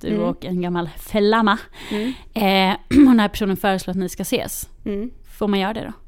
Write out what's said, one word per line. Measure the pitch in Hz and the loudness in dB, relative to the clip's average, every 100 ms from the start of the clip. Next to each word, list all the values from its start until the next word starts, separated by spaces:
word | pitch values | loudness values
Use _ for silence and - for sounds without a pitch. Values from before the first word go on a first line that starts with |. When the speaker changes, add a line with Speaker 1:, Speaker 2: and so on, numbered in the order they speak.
Speaker 1:
du | - | -4
Speaker 2:
Mm. | 208 | -2
Speaker 1:
och | - - | -2 -4
en | - 180 | -6 -4
gammal | 175 175 170 - | -2 -4 -4 -8
flamma, | - 220 208 226 214 214 - - - | -4 2 4 4 2 0 -4 -16 -8
Speaker 2:
Mm. | 208 233 262 - | -6 -6 -8 -8
Speaker 1:
eh, | 226 196 190 190 208 | -2 2 4 2 0
<clears throat> | - | 2
och | 254 269 | 6 8
den | 233 | 6
här | 208 | 4
personen | - 196 185 | 0 -2 0
föreslår | 208 190 - | 0 0 -2
att | 185 | -4
ni | 180 | -4
ska | - | -6
ses. | 190 247 - - - - | -4 -4 -4 -10 -14 -12
Speaker 2:
Mm. | 220 202 240 - - - | -8 -6 -8 -12 -16 -6
Speaker 1:
Får | 208 | -2
man | 196 | 0
göra | 190 | -2
det | 226 | -4
då? | - - | -10 -14